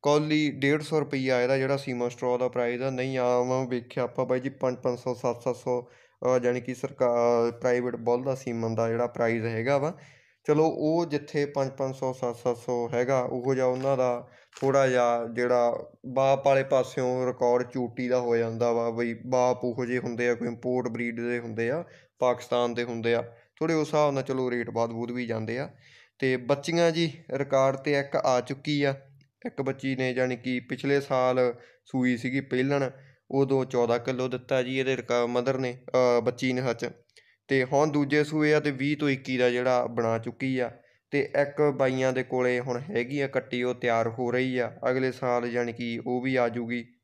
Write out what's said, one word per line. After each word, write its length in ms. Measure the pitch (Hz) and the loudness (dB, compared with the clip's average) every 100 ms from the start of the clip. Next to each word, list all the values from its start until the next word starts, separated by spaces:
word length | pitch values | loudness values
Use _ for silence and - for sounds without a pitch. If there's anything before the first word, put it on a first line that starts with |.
ਕੌਲੀ 500 | 147 147 151 151 151 | 4 2 2 0 0
ਡੇਢ 300 | 123 139 151 | 0 0 0
ਸੌ 180 | 147 156 | 0 -2
ਰੁਪਈਆ 420 | 143 139 131 127 | 0 -2 0 2
ਇਹਦਾ 160 | 123 135 | 2 2
ਜਿਹੜਾ 200 | 135 139 | 0 -2
ਸੀਮਨ 320 | 135 120 120 | -4 -4 -4
ਸਟਰੋ 280 | 120 127 123 | -2 -2 0
ਦਾ 100 | 127 | 0
ਪ੍ਰਾਈਸ 340 | 123 120 120 | 0 -2 -2
ਆ। 80 | 135 | -2
ਨਹੀਂ, 280 | 127 131 135 | -2 -2 0
ਆਮ 500 | 123 123 127 131 131 | 2 4 2 0 0
ਵੇਖਿਆ 360 | 123 117 - | -4 -4 -4
ਆਪਾਂ 220 | 123 127 127 | -4 -2 0
ਬਾਈ 140 | 127 | 0
ਜੀ 100 | 131 | -2
ਪੰਜ 280 | 135 131 120 | -2 -2 0
ਪੰਜ 220 | 127 120 | -4 -2
ਸੌ, 140 | 127 | -4
ਸੱਤ 280 | 117 123 120 | -2 -2 -2
ਸੱਤ 120 | 131 120 | -4 -4
ਸੌ, 340 | - 123 123 - _ _ 123 127 | -2 -4 -4 -20 _ _ 2 2
ਅ, 40 | |
ਜਾਣੀ 220 | 120 123 | 2 -2
ਕਿ 120 | 120 | -4
ਸਰਕਾ-, 800 | 123 135 - 123 120 120 120 117 | -8 -8 0 2 4 4 4 2
ਪ੍ਰਾਈਵੇਟ 440 | 117 127 123 123 117 | 0 0 2 0 -2
ਬੁੱਲ 280 | 117 123 | 0 0
ਦਾ 120 | 135 131 | 0 -4
ਸੀਮਨ 400 | 127 117 113 113 | -4 -2 -2 0
ਦਾ 140 | 113 | 0
ਜਿਹੜਾ 180 | 117 120 | 0 -2
ਪ੍ਰਾਈਸ 360 | - 117 113 | 0 0 0
ਹੈਗਾ 340 | 113 113 117 139 | -2 -2 0 0
ਵਾ। 200 | 147 185 - - _ _ - | 0 -6 -20 -20 _ _ 0
ਚਲੋ 180 | 151 160 | 4 4
ਉਹ 380 | - 151 170 165 | 2 0 0 0
ਜਿੱਥੇ 400 | 143 147 151 143 | -4 -4 -4 -2
ਪੰਜ 260 | 143 135 | -2 -4
ਪੰਜ 240 | 135 135 135 | -2 -6 -2
ਸੌ, 180 | 131 | -4
ਸੱਤ 220 | 127 123 117 | -2 -6 -2
ਸੱਤ 220 | 127 117 | -2 -2
ਸੌ 320 | - 120 117 | -2 -2 -2
ਹੈਗਾ, 260 | 120 123 135 | 0 2 2
ਉਹੋ 360 | 123 127 127 131 | 0 -2 0 2
ਜਿਹਾ 100 | 127 | 2
ਉਹਨਾਂ 320 | 127 135 131 | 0 0 2
ਦਾ 300 | 127 120 123 - _ - | 2 0 -8 -20 _ -2
ਥੋੜ੍ਹਾ 260 | 135 139 135 | 2 4 4
ਜਿਹਾ 400 | 127 120 120 117 | 4 4 2 -2
ਜਿਹੜਾ 560 | 117 123 123 117 - - _ 135 | -2 2 4 2 0 -8 _ -6
ਬਾਪ 420 | 127 135 135 143 | 0 2 4 4
ਵਾਲੇ 160 | 135 | 2
ਪਾਸਿਓਂ 640 | 135 135 127 - 127 127 127 | 4 2 2 -2 0 0 -2
ਰਿਕਾਰਡ 360 | 123 123 123 | 0 2 2
ਚੋਟੀ 440 | 120 131 120 113 123 | 0 -4 -6 -4 0
ਦਾ 120 | 127 | 0
ਹੋ 180 | 120 117 | 2 2
ਜਾਂਦਾ 340 | 113 113 120 | 0 0 0
ਵਾ। 180 | 117 117 | 2 0
ਬਈ 240 | 113 120 117 123 | -2 -4 -4 0
ਬਾਪ 380 | 127 123 123 | 2 2 2
ਉਹੋ 220 | 123 113 120 | -2 -4 -2
ਜਿਹੇ 140 | 123 | -2
ਹੁੰਦੇ 300 | 120 117 120 | -4 -2 0
ਆ, 60 | 113 | 0
ਕੋਈ 120 | 117 | -4
ਇੰਪੋਰਟ 400 | 117 123 127 120 | -4 -2 -2 -2
ਬਰੀਡ 340 | 117 120 117 | -4 -6 -4
ਦੇ 180 | 120 120 | -4 -4
ਹੁੰਦੇ 300 | 117 110 117 | -6 -4 -2
ਆ, 140 | 151 - - _ _ | -2 -6 -18 _ _
ਪਾਕਿਸਤਾਨ 540 | 127 120 - 120 120 | 0 0 -2 0 0
ਦੇ 100 | 117 | -2
ਹੁੰਦੇ 320 | 120 117 113 117 | -4 -2 0 0
ਆ, 60 | 113 - _ _ | -2 -16 _ _
ਥੋੜ੍ਹੇ 160 | 160 160 | -2 0
ਉਸ 120 | 151 | 0
ਹਿਸਾਬ 260 | 151 147 | 2 2
ਨਾਲ 100 | 139 | 2
ਚਲੋ 280 | 135 131 127 | -2 -2 -2
ਰੇਟ 180 | 120 117 | -2 -4
ਵੱਧ 220 | 110 117 | -2 -2
ਵੁੱਧ 200 | 113 117 | -4 -6
ਵੀ 140 | 123 117 | -6 -4
ਜਾਂਦੇ 340 | 113 110 117 | -4 -4 -6
ਆ। 100 | 156 - - - _ _ | -8 -14 -20 -20 _ _
ਤੇ 180 | 135 127 | -2 0
ਬੱਚੀਆਂ 540 | 120 139 156 170 170 | 0 -2 0 2 2
ਜੀ 220 | 165 165 - - | 2 -2 -4 -8
ਰਿਕਾਰਡ 420 | 135 139 135 135 135 | -4 0 4 2 2
'ਤੇ 240 | 147 143 | 0 0
ਇੱਕ 160 | 139 156 | 0 0
ਆ 260 | 143 123 | 2 0
ਚੁੱਕੀ 420 | 123 135 - 147 | 0 -8 -2 0
ਆ, 120 | 143 135 - _ _ _ 240 | 0 0 -10 _ _ _ -12
ਇੱਕ 160 | - | -4
ਬੱਚੀ 340 | 135 131 135 127 | -4 -4 -4 -2
ਨੇ 180 | 131 | -2
ਜਾਣੀ 220 | 127 127 123 | 0 -2 -2
ਕਿ 240 | 127 123 | -4 -4
ਪਿਛਲੇ 420 | 120 131 143 143 | -6 -6 0 0
ਸਾਲ 520 | 139 131 127 127 123 120 - _ _ | 2 2 2 4 2 0 -18 _ _
ਸੂਈ 320 | 131 123 120 | 0 0 0
ਸੀਗੀ 220 | 123 135 | -2 -4
ਪਹਿਲਣ, 500 | 135 127 135 143 131 - - _ _ | -2 -2 0 0 -2 -6 -20 _ _
ਉਦੋਂ 340 | 135 135 135 131 | 0 2 2 2
ਚੌਦਾਂ 340 | 123 117 117 | 0 2 2
ਕਿਲੋ 280 | 117 127 127 | 0 -2 -2
ਦਿੱਤਾ 360 | 127 - 135 | -4 -2 -2
ਜੀ 160 | 127 131 | 0 -2
ਇਹਦੇ 180 | 131 127 | 0 -2
ਰਿਕਾ-, 300 | 117 120 120 | 0 0 2
ਮਦਰ 300 | 123 123 135 | 0 0 -2
ਨੇ, 200 | 127 123 - 127 123 120 | -4 -6 0 4 6 4
ਅ, 40 | |
ਬੱਚੀ 320 | 117 120 131 | 2 -2 -2
ਨੇ 80 | 127 | 0
ਸੱਚ। 280 | 127 117 120 - _ - _ _ - | -2 -2 -6 -10 _ -20 _ _ 0
ਤੇ 160 | 135 | 0
ਹੁਣ 280 | 127 143 156 | 2 2 2
ਦੂਜੇ 320 | 147 139 151 | 2 2 2
ਸੂਏ 300 | 147 156 151 | 2 2 4
ਆ 60 | 151 | 4
ਤੇ 120 | 147 | 2
ਵੀਹ 260 | 131 143 147 | -2 -2 0
ਤੋਂ 120 | 147 | 0
ਇੱਕੀ 280 | 135 131 127 | -2 -2 2
ਦਾ 120 | 123 | 2
ਜਿਹੜਾ 360 | 123 127 123 123 | 4 2 2 0
ਬਣਾ 320 | 120 117 113 | 0 0 0
ਚੁੱਕੀ 420 | 113 117 135 131 | -4 -6 -4 -2
ਆ। 120 | 120 - _ _ _ | -4 -6 _ _ _
ਤੇ 200 | 143 - - | -2 0 0
ਇੱਕ 200 | 143 143 | 0 2
ਬਾਈਆਂ 520 | 147 131 131 131 131 | 2 4 0 2 0
ਦੇ 100 | 127 | 0
ਕੋਲੇ 360 | 123 127 127 123 | -2 0 2 0
ਹੁਣ 220 | 123 120 139 | -2 -6 -4
ਹੈਗੀ 300 | 120 120 143 | -4 -4 -4
ਆ 80 | 135 | -2
ਕੱਟੀ, 360 | 131 - 123 | -4 -4 -4
ਉਹ 100 | 123 | -2
ਤਿਆਰ 340 | 123 123 113 113 | -2 0 0 0
ਹੋ 240 | 113 120 | -2 -2
ਰਹੀ 260 | 127 131 127 | 0 0 -2
ਆ, 200 | 113 - 123 | -4 -4 -2
ਅਗਲੇ 220 | 131 131 | 0 -2
ਸਾਲ 380 | - 127 123 120 | -2 -2 0 0
ਜਾਣੀ 240 | 120 120 | -2 -4
ਕਿ 280 | 117 120 117 120 | -6 -6 -6 -4
ਉਹ 140 | 123 | -4
ਵੀ 140 | 131 127 | 0 0
ਆ 140 | 120 | 0
ਜੂਗੀ 360 | 117 117 120 117 _ | -2 -6 -6 -8 _